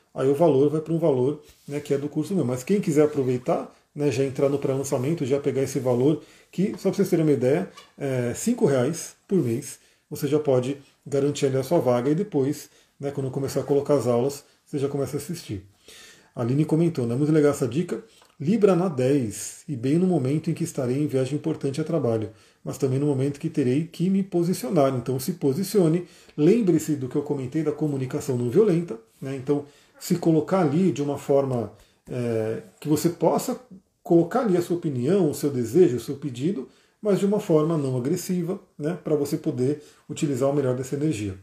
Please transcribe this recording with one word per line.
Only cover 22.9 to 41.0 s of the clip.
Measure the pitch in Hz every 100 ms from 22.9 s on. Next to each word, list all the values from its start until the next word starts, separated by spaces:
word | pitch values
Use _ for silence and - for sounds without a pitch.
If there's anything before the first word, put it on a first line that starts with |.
| 131
no | 147
momento | 131 139 143
que | 160
terei | 151 127 131 165
que | - 175
me | 196
posicionar." | 196 175 170 185 254 180 135 131
Então | 123 131
se | 131
posicione, | 170 143 135 196 214 165 170 175 - - -
lembre-se | 151 226 196 156 156 139
do | 127
que | 147
eu |
comentei | 143 143 127 156
da | 156
comunicação | 151 156 135 131 147 - 123
não | 120
violenta, | 151 220 165 170 226 - _
né? | 135 135
Então | 131 147 147 - _ _
se | - 170
colocar | 170 160 147 190
ali | 160 151 190
de | 131
uma | 143 139
forma, | - 139 139 123 104 - _ _ -
é, | 135 120 113 110 113 - _
que | 147
você | 151 170
possa | 170 160 143 - 247 - 185 _ _
colocar | - 170 165 240
ali | 247 175
a |
sua | 175 175
opinião, | 165 131 123 202 165
o | 135
seu | 151
desejo, | 127 113 139 170 123
o |
seu | - 139
pedido, | 151 117 147 208 123 _ _ _
mas | 214 185
de | 196
uma | 208
forma | - 160 156 165
não | 135 127
agressiva, | 120 180 - 180 165 196 - -
né? | 147 180
Pra | - 151
você | 143 156
poder | - 127 127 147 - _ _
utilizar | 147 151 131 135
o |
melhor | 147 127 127
dessa | 131
energia. | 143